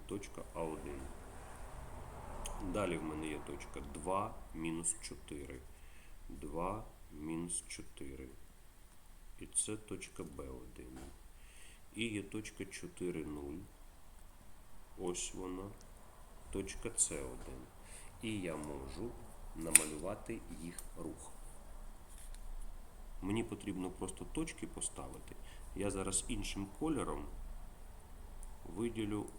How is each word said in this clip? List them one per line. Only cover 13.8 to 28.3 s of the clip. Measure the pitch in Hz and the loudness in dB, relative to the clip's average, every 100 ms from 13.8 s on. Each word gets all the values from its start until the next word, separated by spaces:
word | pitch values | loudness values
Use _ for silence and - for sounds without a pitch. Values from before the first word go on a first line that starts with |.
| - - - - - - - - - - - - | -12 -12 -12 -10 -12 -12 -10 -8 -6 -8 -6 0
Ось | 92 87 - | 2 2 0
вона. | 90 92 92 98 - - - - - - - - | 0 0 0 -2 -4 -10 -12 -12 -12 -12 -10 -2
Точка | 98 98 - 113 - | 0 2 0 2 6
С | - 78 | 6 4
один. | 67 64 - 64 62 - - - - - | 0 -2 -4 -6 -8 -10 -10 -8 -8 -2
І | 113 107 | 2 4
я | 90 78 | 4 2
можу | 76 71 67 69 113 - - - - - | 0 0 -2 0 0 -2 -6 -6 -6 0
намалювати | 82 78 78 76 85 107 - 113 - 82 | 10 10 10 2 0 0 0 -4 -4 -4
їх | 85 - - - | -2 -2 -4 -2
рух. | 78 - - - - - - - - - - - - - - - - - - - - - | -2 -2 -6 -6 -6 -6 -6 -6 -6 -6 -8 -8 -6 -4 -2 -2 0 -2 -6 -8 -6 0
Мені | 90 107 | 4 4
потрібно | 110 98 - 92 92 | 4 0 0 2 2
просто | - 95 - 87 | 0 -2 -2 -2
точки | - 160 - - | 0 0 0 -4
поставити. | - - - 131 127 - - - - - - | 0 -2 0 -4 -4 -6 -6 -6 -6 -4 2
Я | 101 | 4
зараз | 95 95 95 - | 6 6 4 4
іншим | 120 - - 98 - | 4 4 2 0 2
кольором | 156 143 82 73 71 - - - - - - - - - - | 4 6 6 4 0 -2 -2 -2 -4 -6 -8 -8 -8 -8 -6